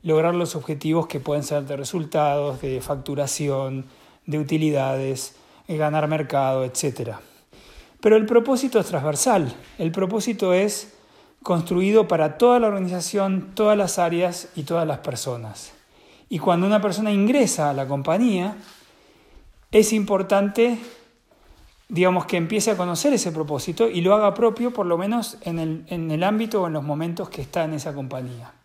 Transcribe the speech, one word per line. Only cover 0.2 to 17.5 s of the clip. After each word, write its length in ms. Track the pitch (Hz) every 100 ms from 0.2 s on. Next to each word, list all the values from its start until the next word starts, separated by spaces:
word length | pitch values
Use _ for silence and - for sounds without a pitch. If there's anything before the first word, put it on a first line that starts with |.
| 170 175
los 180 | 170
objetivos 540 | 156 131 143 156 165 160
que 100 | 143
pueden 240 | 131 147
ser 220 | 135 147
de 120 | 135 143
resultados, 840 | 135 180 151 160 147 147 143 123
de 200 | 139 131
facturación, 1040 | - 139 131 143 139 - 143 135 135 135 131 - - _
de 140 | - 151
utilidades, 960 | 143 156 156 143 135 135 135 131 - - _ - -
de 100 | 156
ganar 280 | 151 151 151
mercado, 580 | 156 135 139 131 131
etcétera. 560 | 127 - 147 123 117 95 - _ _ - - - - _
Pero 140 | 214
el 100 | 220
propósito 540 | 214 233 240 254 262 220
es 80 | -
transversal, 680 | 170 143 147 254 214 135 - - -
el 120 | 165
propósito 600 | 165 185 214 214 214 190
es 440 | 180 208 202 - - _ - _ _
construido 640 | - 170 170 175 190 214 202
para 320 | 170 156 151
toda 220 | 240 247
la 80 | 220
organización, 840 | 202 185 180 170 202 196 190 -
todas 220 | - 214 208
las 220 | 185 185
áreas 500 | 170 170 175 170 -
y 80 | -
todas 240 | 139 165 160
las 120 | 135
personas. 760 | - 127 139 120 110 - - - _ _ - - _
Y 100 | 160
cuando 300 | 190 175 190
una 120 | 208
persona 300 | 202 180 214
ingresa 600 | 202 208 277 226